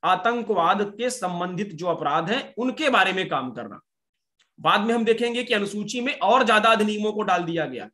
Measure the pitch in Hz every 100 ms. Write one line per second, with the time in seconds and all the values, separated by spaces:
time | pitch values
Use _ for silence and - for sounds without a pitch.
0 | 165 180 233 240 214 196 165 202 202 208
1 | 247 - 180 175 180 180 208 151 175 165
2 | 143 156 170 247 - - 254 254 302 226
3 | 190 185 180 147 127 120 107 - _ _
4 | _ _ _ _ _ - 156 202 220 233
5 | 226 226 240 240 247 214 202 208 208 247
6 | 247 - 185 247 226 214 226 220 214 208
7 | 214 208 196 180 165 165 143 123 -